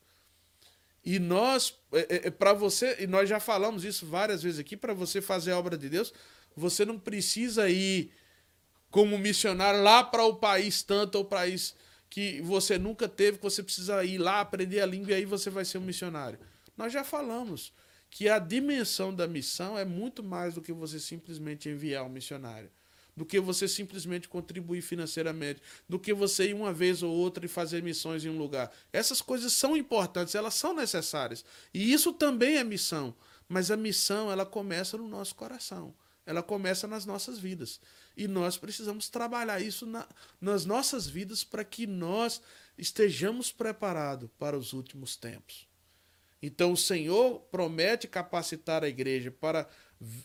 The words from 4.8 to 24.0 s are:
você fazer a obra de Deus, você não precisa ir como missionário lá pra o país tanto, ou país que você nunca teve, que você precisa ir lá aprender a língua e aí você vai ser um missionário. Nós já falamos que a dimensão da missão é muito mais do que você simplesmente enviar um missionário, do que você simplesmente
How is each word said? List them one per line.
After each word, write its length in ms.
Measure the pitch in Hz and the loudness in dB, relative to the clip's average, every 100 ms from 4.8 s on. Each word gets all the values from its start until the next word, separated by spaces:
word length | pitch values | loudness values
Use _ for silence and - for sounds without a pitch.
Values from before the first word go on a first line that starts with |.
| 240 | -4
você 280 | 190 175 196 | -4 -2 -2
fazer 300 | 196 185 170 | 0 -2 2
a 60 | 180 | 0
obra 200 | 175 165 | 0 -4
de 120 | 139 | -2
Deus, 240 | 160 233 - - - _ - | -2 -2 -8 -20 -20 _ -4
você 300 | 175 170 208 | -2 2 0
não 140 | 226 | 0
precisa 680 | 202 208 175 214 240 220 196 | -6 -2 -2 0 0 2 4
ir 420 | 185 190 190 - - _ _ _ _ _ _ _ | 4 4 2 0 -8 _ _ _ _ _ _ _
como 260 | 202 208 202 | 6 6 4
missionário 640 | 208 202 214 185 196 202 | 0 2 2 4 4 8
lá 220 | 202 233 | 10 10
pra 220 | 240 226 226 | 10 6 4
o 100 | - | 6
país 480 | 214 190 202 - | 4 4 4 -2
tanto, 340 | - 202 202 202 | 2 2 2 0
ou 80 | 196 | 0
país 480 | 196 180 180 - - - - _ | 0 0 -2 -6 -8 -20 -20 _
que 320 | 202 202 147 | -4 -4 -4
você 360 | 165 190 185 185 | 0 2 4 2
nunca 300 | 196 220 214 | 0 -2 -4
teve, 300 | - 202 202 | 4 4 4
que 60 | |
você 200 | 202 196 | -2 -4
precisa 400 | 196 - 180 196 | -4 -6 0 0
ir 140 | 185 185 | 0 2
lá 240 | 175 202 | 2 2
aprender 400 | 202 190 196 202 | 0 -2 -2 2
a 40 | 196 | 0
língua 260 | 185 196 | 0 0
e 40 | 190 | 0
aí 100 | 196 | 0
você 240 | 196 196 | -2 -2
vai 140 | 190 | -4
ser 140 | 185 190 | -4 -4
um 40 | |
missionário. 560 | 185 175 180 156 127 110 - _ - - | -6 -6 -6 -6 -8 -10 -18 _ -20 -8
Nós 160 | 226 | -4
já 140 | 277 277 | -4 -4
falamos 680 | 302 262 233 233 147 - - _ _ _ | -4 -4 -4 -6 -8 -10 -18 _ _ _
que 180 | - 208 | 0 4
a 100 | 214 | 4
dimensão 800 | 165 240 285 277 220 - 190 185 | 4 0 2 2 0 0 -2 -2
da 100 | 170 | -2
missão 520 | 165 - - 185 214 | -2 -4 -6 -4 -4
é 80 | 185 | -4
muito 360 | 175 240 254 | -4 -6 -8
mais 340 | 202 175 175 165 | -8 -4 -4 -6
do 60 | |
que 120 | 160 | -8
você 260 | 165 160 156 | -8 -8 -8
simplesmente 720 | - 165 170 156 151 147 151 | -10 -12 -12 -10 -8 -8 -8
enviar 340 | 147 151 139 | -6 -4 -4
um 60 | 131 | -6
missionário, 600 | 131 127 139 123 110 101 _ _ _ _ - | -10 -10 -10 -12 -12 -16 _ _ _ _ -12
do 100 | 160 | 0
que 140 | 190 | 0
você 260 | 185 180 196 | 2 0 0
simplesmente 640 | - 196 190 | -2 -6 -10